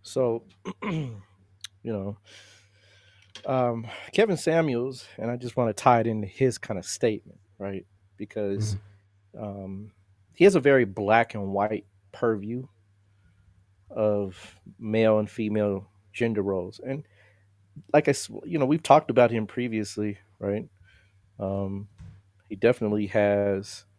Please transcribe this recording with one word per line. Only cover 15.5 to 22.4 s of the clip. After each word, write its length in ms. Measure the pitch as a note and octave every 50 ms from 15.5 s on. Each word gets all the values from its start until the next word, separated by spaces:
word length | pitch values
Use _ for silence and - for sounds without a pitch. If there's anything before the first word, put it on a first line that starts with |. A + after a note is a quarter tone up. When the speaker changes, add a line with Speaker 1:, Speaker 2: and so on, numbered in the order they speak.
| G#2 G#2+ G#2 G#2 G2 G2 G#2 _ _ _ _ _ -
Speaker 1:
gender 280 | - A#2 A#2 A2 G#2
roles. 380 | F#2+ G2 G2 F#2 F2 F#2+ A2 -
And 240 | - B2+ C3+ D#3 - _ _ _ _ _ _ _ _ _ _ _ _ _ _ - - - -
like 140 | D3+ D3+
I 40 | D3+
s-, 180 | C3+ - - - G#2+ G2+ -
you 140 | - E3+ D#3
know, 60 | C3+
we've 180 | C3 D3+ D#3+ -
talked 260 | - C#3 D#3 - -
about 200 | A#2 B2 B2 A#2
him 160 | A#2+ A2+ A2
previously, 680 | G2+ - B2+ B2 A#2+ A2 A2 G#2 G2+ - G#2+ G#2+ G#2 G2+ - _ _ _ _
right? 280 | - G2+ G2+ A2 - - _ _ - _ _ - _ _ _ _ _ _ _ -
Um, 480 | G#2 F#2+ G2 G2 G2 F#2+ G2 G2 G#2 - _ - - - - - _ _ _ _